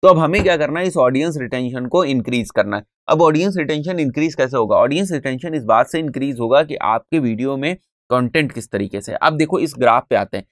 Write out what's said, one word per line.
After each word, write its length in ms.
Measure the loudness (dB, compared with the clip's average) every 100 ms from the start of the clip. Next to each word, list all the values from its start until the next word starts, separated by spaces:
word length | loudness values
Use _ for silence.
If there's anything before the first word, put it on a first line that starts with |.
तो 60 | 6
अब 100 | 6
हमें 240 | 4 2
क्या 140 | 2 2
करना 240 | 0 -2
है, 60 | -2
इस 100 | 2
ऑडियंस 400 | 2 2 -2 -4
रिटेंशन 480 | -6 -4 -4 -6 -2
को 180 | 0
इंक्रीज 460 | 2 0 0 -2 -2
करना 260 | -2 -2 -2
है। 80 | -8 _ -2
अब 140 | 4
ऑडियंस 340 | 4 4 0 -2
रिटेंशन 440 | -4 -4 -4 -2
इंक्रीज 340 | -2 0 -4
कैसे 220 | 0 -2 0
होगा? 200 | 0 2
ऑडियंस 360 | 2 0 -2
रिटेंशन 420 | -4 -6 -8 -6
इस 100 | -8
बात 220 | 2 2 2
से 120 | -2
इंक्रीज 420 | -4 -4 -6 -4
होगा 220 | 2 2
कि 140 | 2 -2
आपके 420 | -2 -2 0 -2
वीडियो 380 | 0 -2 -4 -4
में 200 | -4 -6 _ _ _
कंटेंट 420 | 0 0 0 -2
किस 180 | -4 -6
तरीके 300 | -4 -4 -6
से। 140 | -8
अब 220 | -2 0 0
देखो 220 | 0 0
इस 160 | -2 0
ग्राफ 280 | 4 4 2
पे 60 | -2
आते 200 | -2 -6
हैं 80 | -10